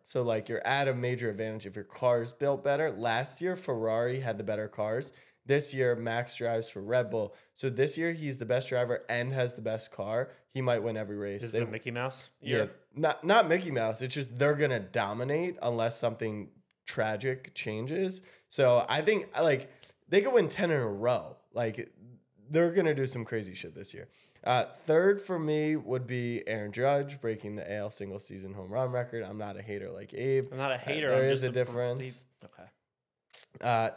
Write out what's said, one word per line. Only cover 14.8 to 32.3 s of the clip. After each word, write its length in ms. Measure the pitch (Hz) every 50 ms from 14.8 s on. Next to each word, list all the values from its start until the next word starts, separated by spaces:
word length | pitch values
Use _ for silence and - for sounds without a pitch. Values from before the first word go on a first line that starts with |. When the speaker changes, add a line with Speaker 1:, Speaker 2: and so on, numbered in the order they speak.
Speaker 1:
dominate 760 | 98 92 - 120 101 98 107 113 123 135 143 160 175 180 175 -
unless 380 | - 120 120 117 113 117 117 -
something 500 | - 117 110 - 117 110 107 104 98 - _ _ _ _ _ _ -
tragic 680 | - - - 107 110 107 101 113 135 131 131 131 - -
changes. 680 | - - 113 107 110 117 131 160 185 190 185 185 185 - - - - _ -
So 380 | - - 139 123 123 120 - -
I 140 | 120 151
think, 360 | 156 190 220 190 - - - 139
like, 320 | 160 160 139 127 - - - - - - - _ _ -
they 140 | 160 202
could 100 | 202 269
win 160 | 247 233 185 -
ten 220 | - - 190 170
in 100 | 160 135
a 60 | 120 110
row. 480 | 101 101 110 123 123 101 78 73 - - _ _
Like, 400 | - 110 120 113 104 - - - _ - 98 123 123 - _ _ _ _ 104 127
they're 200 | 151 165 170 175
gonna 220 | 170 196 175 156 151
do 120 | 139 135
some 200 | 127 131 120 113
crazy 260 | - 120 110 104 92
shit 220 | 92 - - 82 76
this 180 | 82 95 -
year. 160 | - - - - _ - - _ _ - -
Uh, 200 | 123 123 123 -
third 540 | - - - - 160 156 160 180 196 202 202
for 160 | 196 - 185 170
me 360 | 156 151 151 151 151 151 156
would 300 | 151 117 101 127 127 127
be 400 | 113 123 123 120 120 120 113 -
Aaron 240 | - 110 110 104 104
Judge 480 | 101 113 127 139 143 143 139 139 143 139
breaking 360 | - 113 110 101 - 104 107
the 120 | 107 - 95
A 60 | 101 107
L 120 | 101 107
single 280 | - - 101 98 95 101
season 340 | - - 98 95 95 95 98
home 160 | 101 92 92
run 220 | 104 123 131 127
record. 320 | 123 123 120 120 - 117 101
I'm 120 | 95 101
not 200 | 107 107 104 98 95
a 40 |
hater 280 | 98 110 101 101 98 92
like 240 | 87 98 104 - -
Abe. 340 | - 123 135 135 135 127 123
Speaker 2:
I'm 60 | 131 131
not 120 | 139 135
a 60 | 131
Speaker 1:
Uh, 20 | 120
Speaker 2:
hater, 300 | - 143 143 156 151 135
Speaker 1:
there 100 | 131 131
Speaker 2:
I'm 60 | 131
Speaker 1:
is 160 | 135 135 127
Speaker 2:
just 40 | 127
Speaker 1:
a 40 | 127
Speaker 2:
a 20 |
br-, 80 | 120 127
Speaker 1:
difference. 680 | 123 123 120 120 123 123 123 135 131 131 123 - - _